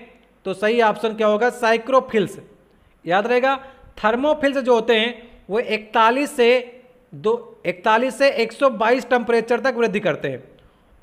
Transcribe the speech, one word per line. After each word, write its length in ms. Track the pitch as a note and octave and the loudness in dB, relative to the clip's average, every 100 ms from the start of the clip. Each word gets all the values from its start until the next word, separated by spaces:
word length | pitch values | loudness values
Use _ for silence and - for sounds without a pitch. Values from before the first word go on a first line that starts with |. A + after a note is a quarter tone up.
| - _ _ _ - | -14 _ _ _ -10
तो 80 | F#3 | -4
सही 240 | G#3+ A#3 | 0 2
ऑप्शन 320 | A3 G#3 A3+ | 2 0 -4
क्या 140 | G#3+ G#3+ | 0 0
होगा? 220 | G#3 A#3+ | 2 0
साइक्रोफिल्स। 840 | A#3+ A3+ A#3 A3+ C4 C4 A3+ F3 - - _ _ _ _ _ E3 | 0 0 0 2 0 2 0 -2 -6 -20 _ _ _ _ _ -2
याद 220 | F3+ G#3+ | 0 0
रहेगा, 280 | B3 C4 C4+ - - - - | 0 0 -2 -6 -20 -20 -4
थर्मोफिल्स 600 | G#3+ A#3+ C#4+ D4+ C#4+ C#4 | 0 2 0 0 0 0
जो 140 | B3 | 2
होते 220 | A#3 A3 A3+ | 2 2 2
हैं 480 | A3+ A#3+ - - - | 0 -4 -16 -20 -6
वो 100 | G3+ | -4
इकतालीस 720 | A#3+ G#3+ G#3+ A#3 A3 B3 C#4+ | -4 -6 -2 2 4 4 0
से 180 | C4+ A#3 B3 B3 - - _ _ | 2 2 2 0 -14 -20 _ _
दो, 480 | C#3+ E3 A3+ - - E3+ | -6 -4 -4 -6 -10 -8
इकतालीस 520 | F3+ A3+ A3 C4 B3+ | -4 0 2 0 0
से 120 | C#4 | 0
एक 200 | C4+ A3+ | 2 -2
सौ 180 | - C#4 | 0 0
बाईस 340 | A3 A3 B3+ - | 2 0 0 0
टेम्परेचर 520 | B3 A#3 A#3 A3+ A#3+ | -2 2 0 0 -2
तक 120 | B3 A#3 | -2 0
वृद्धि 240 | A3+ G3 | -2 -2
करते 260 | F#3 C#3+ D3 | -2 -4 -6
हैं, 160 | B2 - - _ _ _ _ | -10 -14 -20 _ _ _ _